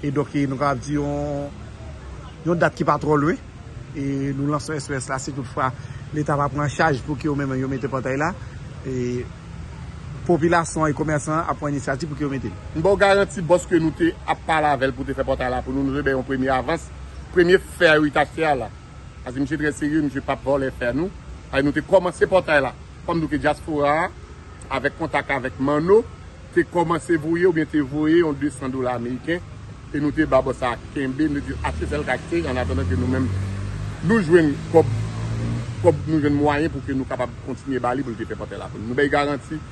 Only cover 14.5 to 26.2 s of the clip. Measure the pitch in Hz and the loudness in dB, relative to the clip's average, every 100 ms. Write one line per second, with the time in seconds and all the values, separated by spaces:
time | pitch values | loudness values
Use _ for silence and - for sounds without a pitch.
14.5 | 160 151 135 135 131 135 127 135 131 127 | 2 4 4 0 0 -6 -2 0 0 0
15.5 | 123 123 131 139 135 139 135 123 135 131 | -2 -2 0 0 0 2 0 0 0 2
16.5 | 131 123 165 - - - - - 175 175 | 2 2 -2 -4 -14 -14 -14 0 4 6
17.5 | 185 - - 170 156 151 147 139 160 160 | 6 4 4 6 8 4 2 0 2 2
18.5 | 139 110 - - - - - 127 127 139 | 2 0 -10 -16 -18 -18 -14 -10 -4 -2
19.5 | 151 147 - 151 156 147 131 - 135 127 | 0 -2 0 0 2 2 -2 -2 -2 2
20.5 | 139 135 - 123 123 185 - - - - | 2 0 -2 -2 0 -2 -6 -14 -16 -4
21.5 | 135 143 147 143 185 180 - 190 185 165 | 0 2 0 4 4 4 0 4 4 4
22.5 | 147 131 - - - - 170 151 147 151 | 4 2 -4 -16 -10 -2 -2 0 0 0
23.5 | 147 - 151 143 151 180 - - - - | 0 -2 0 2 2 0 -6 -18 -18 -18
24.5 | - - 135 120 - 160 147 - 139 123 | -18 -6 -2 -2 -2 -2 -2 0 -2 -4
25.5 | - 135 147 170 214 240 - | -2 0 2 6 6 4 -12